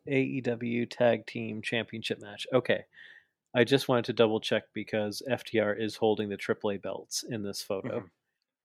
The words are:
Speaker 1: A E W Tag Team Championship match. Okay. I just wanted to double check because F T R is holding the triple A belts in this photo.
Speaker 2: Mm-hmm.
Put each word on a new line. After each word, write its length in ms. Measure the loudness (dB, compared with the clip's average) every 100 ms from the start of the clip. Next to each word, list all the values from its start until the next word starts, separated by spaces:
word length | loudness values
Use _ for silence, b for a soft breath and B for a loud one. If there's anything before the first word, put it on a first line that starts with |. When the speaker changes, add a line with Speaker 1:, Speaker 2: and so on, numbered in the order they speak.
| -2
Speaker 1:
A 120 | 0
E 220 | 2 0
W 440 | -4 -2 -2 -2 -2
Tag 380 | 2 4 4 -2
Team 340 | -8 -6 -6
Championship 580 | -4 -4 -4 -6 -6 -6
match. 260 | -10 -12 0
Okay. 320 | 2 2 0 -2 B B B B B _
I 100 | 2
just 240 | 4 4 4
wanted 180 | 2 2
to 80 |
double 260 | 4 6 4
check 240 | 0 -2 -2
because 480 | -10 -4 -2 -2 -4 -2
F 140 | -4
T 160 | 0 2
R 140 | 2
is 220 | 2 -2 2
holding 340 | 2 2 0
the 80 | -4
triple 340 | -4 -2 -2
A 60 | -4
belts 460 | -6 -8 -8 -8
in 200 | -6 -6
this 180 | -6 -6
photo. 380 | -6 -6 -4 -6
Speaker 2:
Mm-hmm. 80 | -8 _ _ _ _ _